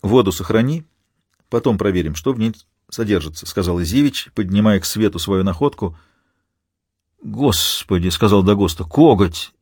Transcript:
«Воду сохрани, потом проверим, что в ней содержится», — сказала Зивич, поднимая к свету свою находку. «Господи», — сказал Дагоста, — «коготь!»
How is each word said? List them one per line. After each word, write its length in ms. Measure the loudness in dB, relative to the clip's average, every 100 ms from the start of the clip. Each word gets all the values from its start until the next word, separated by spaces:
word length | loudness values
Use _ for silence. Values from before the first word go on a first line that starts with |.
«Воду 300 | 4 4 4
сохрани, 520 | -2 -2 0 0 -4 -10 _ _ _ _ _ _
потом 300 | -2 0 0
проверим, 360 | 0 0 -2
что 180 | -4 -4
в 60 | -2
ней 160 | -4 -6 _ _ _
содержится», — 560 | -8 -2 -2 -2 -12 -8
сказала 380 | -4 -2 -2
Зивич, 460 | 0 2 0 -2 -10
поднимая 460 | -6 -2 2 2 2
к 40 |
свету 340 | -2 -2 -2 -2
свою 260 | -2 0
находку. 520 | 0 0 -4 -2 -8 -8 _ _ _ _ _ _ _ _ _ _ _ _
«Господи», — 840 | -14 -2 0 0 -2 -6 -2 -2 0
сказал 320 | 0 4 4
Дагоста, — 420 | 4 2 0 -2
«коготь!» 680 | -4 4 6 6 2 -2 -14 _